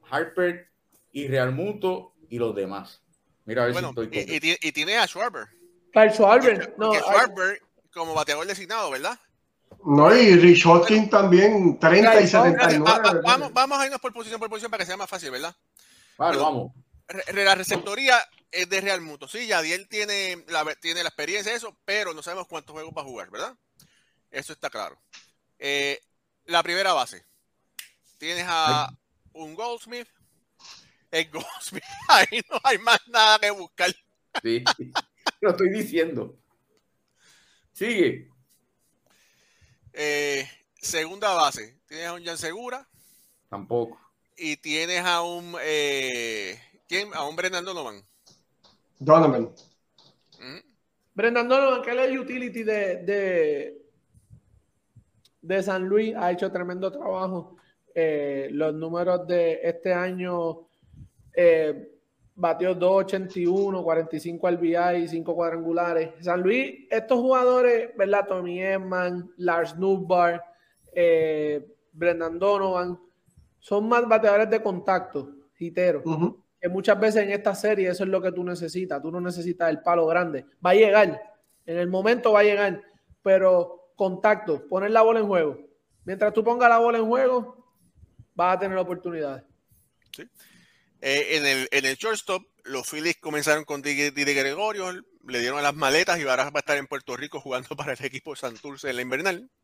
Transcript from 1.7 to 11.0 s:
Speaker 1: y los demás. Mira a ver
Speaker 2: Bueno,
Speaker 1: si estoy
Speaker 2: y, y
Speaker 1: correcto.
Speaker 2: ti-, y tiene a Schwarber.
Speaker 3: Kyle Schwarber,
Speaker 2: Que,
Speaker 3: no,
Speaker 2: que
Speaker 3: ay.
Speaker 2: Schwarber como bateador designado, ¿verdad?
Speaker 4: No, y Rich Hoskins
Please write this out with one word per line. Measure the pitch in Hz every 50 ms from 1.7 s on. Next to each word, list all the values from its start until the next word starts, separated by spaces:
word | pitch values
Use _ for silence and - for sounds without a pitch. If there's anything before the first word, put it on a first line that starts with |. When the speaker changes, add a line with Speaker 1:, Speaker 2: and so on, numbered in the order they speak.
| 208 208 - 185 185 180 185 - _ _ _ _
Speaker 1:
y | 117 117
los | 117 113 104
demás. | 101 98 95 98 98 95 - - _ _ _ _ _ _ _ _ _ _
Mira | - 110 127 120
a |
ver | 123 123
Speaker 2:
Bueno, | 175 - 156 127
Speaker 1:
si | 127
estoy | 123
Speaker 2:
y, | 107 - 156 147
y |
Speaker 1:
correcto. | - 160 151 147 160 175 175
Speaker 2:
ti-, | - 160
y | 143
tiene | 147 151 170 208
a | 233 214
Schwarber. | - - 175 208 240 185 143 107 - _ _ _ _ _ _ _ _ _
Speaker 3:
Kyle | 214 220 214
Schwarber, | 214 - 220 196 220 247 262 254 220 185
Speaker 2:
Que, | - - - -
Speaker 3:
no, | 214 220
Speaker 2:
que | 214 202
Speaker 3:
ay. | -
Speaker 2:
Schwarber | 185 202 202 247 240 - 190 185 190 202 - _ _ _ _ _ _ _
como | 175 165 165 160
bateador | 156 151 147 147 151 165
designado, | 190 196 185 202 170 214 226 208 160
¿verdad? | 135 131 143 185 240 - _ _ _ _ _ _ _ _ _ _ - _ -
Speaker 4:
No, | 151 143 147 147 170 214
y | 247 240 208 185
Rich | 175 170 180 170 170 -
Hoskins | 170 165 175 170 226 214 214